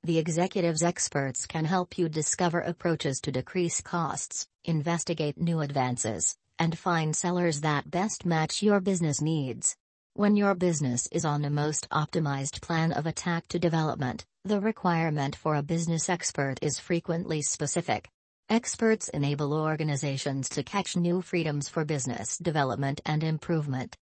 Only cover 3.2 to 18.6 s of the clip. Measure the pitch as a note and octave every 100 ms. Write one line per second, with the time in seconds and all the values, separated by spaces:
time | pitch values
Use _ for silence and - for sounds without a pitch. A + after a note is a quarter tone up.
3.2 | - C3 - F#3 E3+ - - F3 D#3 D3+
4.2 | - - - _ - D#3+ D3 E3+ - E3
5.2 | D3+ C#3+ E3+ E3 C#3+ C#3+ B2+ A#2+ G#2+ G2+
6.2 | - - _ - E3 E3 - E3+ D#3 D3+
7.2 | F3 F3+ F3 D3 D#3 D3 - F3+ G#3 -
8.2 | F3+ D#3+ D#3 - G#3 G3+ F#3 F#3+ E3 C#3
9.2 | D3+ D#3+ C3 A#2+ - - _ _ _ -
10.2 | G#3 G#3 G3+ F#3+ F3+ D#3+ C#3 A#2+ - E3+
11.2 | D#3+ D3 D3 D3 D3+ D3+ - - D3+ E3+
12.2 | D3+ C#3 C#3 - - E3 E3 - D#3+ -
13.2 | - E3+ - F3 E3+ D#3+ D#3 - C3 -
14.2 | - _ F#3+ G#3 G#3 A3 F#3 E3+ E3 D3
15.2 | C#3 - - D3+ D3 E3 E3 E3 - F3
16.2 | - - C#3 C3 D3+ C3 - E3+ - E3+
17.2 | F3+ D#3 D3 - D3 - - G#2+ - _
18.2 | _ _ _ A3